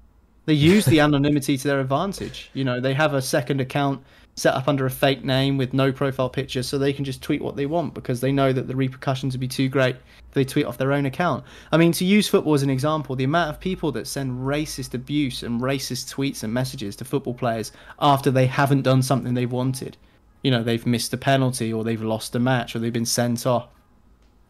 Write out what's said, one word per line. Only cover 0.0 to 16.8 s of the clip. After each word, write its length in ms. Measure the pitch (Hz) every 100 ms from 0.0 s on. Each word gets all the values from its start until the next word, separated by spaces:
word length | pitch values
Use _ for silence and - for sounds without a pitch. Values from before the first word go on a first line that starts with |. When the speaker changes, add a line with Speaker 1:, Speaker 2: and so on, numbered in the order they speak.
| _ _ _ _ -
Speaker 1:
They 80 |
use 320 | 156 151 208 180
the 140 | 151
Speaker 2:
<laughs> 60 | 147
Speaker 1:
anonymity 500 | 143 143 147 135 139
to 100 | 143
their 120 | 139
advantage. 720 | 131 135 190 - 101 - -
You 100 | 135 135
know, 140 | 123
they 140 | 131
have 220 | 135 156 139
a 60 |
second 400 | 131 160 135 143
account 420 | 131 147 139 139 - - _ -
set 200 | 165 135
up 120 | 131
under 180 | 143 131
a 40 |
fake 340 | 127 139 139
name 340 | 135 131 139 135
with 160 | 131
no 180 | 135 135
profile 360 | 131 139 127 127
picture, 360 | - 131 131
so 140 | 123 143
they 140 | 139
can 140 | 135 139
just 160 | 131
tweet 180 | - 151
what 160 | - -
they 120 | 139
want 260 | 170 151
because 260 | - - 123
they 120 | 131
know 200 | 139 135
that 160 | 131 -
the 80 | 131
repercussions 580 | 131 131 - 131 139
would 60 | 127
be 80 | 127
too 220 | - 135
great 260 | 135 127 127
if 380 | - - -
they 100 | -
tweet 220 | 131 - 147
off 140 | -
their 120 | 135
own 140 | 143 139
account. 380 | 131 175 170 - - -
I 60 | 156
mean, 140 | 170
to 120 | 170 180
use 220 | 208 -
football 280 | 196 147 151
as 80 |
an 60 | 139
example, 440 | 131 151 156 143 131
the 100 | 131
amount 260 | 165 156
of 80 | 143
people 320 | 185 180 160
that 160 | 117 101
send 340 | 143 135 123
racist 540 | 131 147 156 - 131 123
abuse 480 | 131 147 139 -
and 180 | 104 120
racist 500 | 127 139 135 127 -
tweets 300 | - 139 -
and 80 | 110
messages 440 | 120 131 135